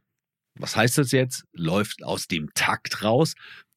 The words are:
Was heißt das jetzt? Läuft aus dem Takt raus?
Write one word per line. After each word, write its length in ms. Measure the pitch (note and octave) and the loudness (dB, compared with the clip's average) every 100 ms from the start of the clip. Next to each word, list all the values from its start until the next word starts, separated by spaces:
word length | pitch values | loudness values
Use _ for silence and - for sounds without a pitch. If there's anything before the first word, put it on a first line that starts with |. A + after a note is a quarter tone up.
| _ _ _ _ _ - | _ _ _ _ _ -12
Was 200 | - - | -4 2
heißt 240 | A#2+ D3+ | 2 2
das 120 | C3 | 2
jetzt? 340 | C3 C3 - - | 2 2 -4 -12
Läuft 520 | - E2 F#2+ G#2 - | -6 0 0 0 -6
aus 240 | - F#2 - | -6 -6 -4
dem 260 | E2+ D2 | -4 -4
Takt 500 | - - - - - | -2 0 0 -4 -2
raus? 300 | G#2 A#2+ D#3+ - - - - | 2 4 2 -2 -16 -20 -20